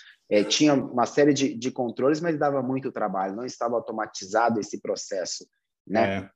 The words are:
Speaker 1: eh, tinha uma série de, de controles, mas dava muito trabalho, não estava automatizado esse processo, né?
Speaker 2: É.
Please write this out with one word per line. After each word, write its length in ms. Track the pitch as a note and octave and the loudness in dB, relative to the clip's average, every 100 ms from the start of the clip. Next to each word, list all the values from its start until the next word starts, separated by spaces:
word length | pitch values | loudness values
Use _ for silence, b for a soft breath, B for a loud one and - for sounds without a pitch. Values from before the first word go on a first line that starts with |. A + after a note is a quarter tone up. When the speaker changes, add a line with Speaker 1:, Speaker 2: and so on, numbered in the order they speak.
| B B - | B B 0
Speaker 1:
eh, 140 | G#2 | 2
tinha 300 | G2+ - D3+ | 2 4 4
uma 320 | C3+ C3 B2 A#2 | 4 2 0 0
série 280 | - D3 | 4 4
de, 200 | C3+ C3+ | 6 2
de 180 | A#2 B2 | -2 -4
controles, 480 | - A#2+ A2 C3 D#3 | -4 -4 0 0 2
mas 180 | E3+ D3+ | 0 0
dava 240 | D3 C#3 | 0 0
muito 300 | B2 C3 C3 | -2 -2 -4
trabalho, 420 | A2+ G#2+ F#2 G2 | -4 -2 -2 -4
não 100 | G2+ | -6
estava 300 | B2+ - A#2+ | -10 -4 -2
automatizado 880 | A#2+ A2+ A2 G#2+ - F#2+ G#2+ A#2 A2+ | -2 -2 -6 -6 -8 -2 2 2 0
esse 200 | G2 - | -4 -6
processo, 640 | G#2 F#2+ - G2 E2 - - _ _ _ - | -6 -6 -6 -6 -6 -8 -14 _ _ _ -4
né? 300 | G#2 G#2 G2 | 0 0 0
Speaker 2:
É. 140 | G2 | -8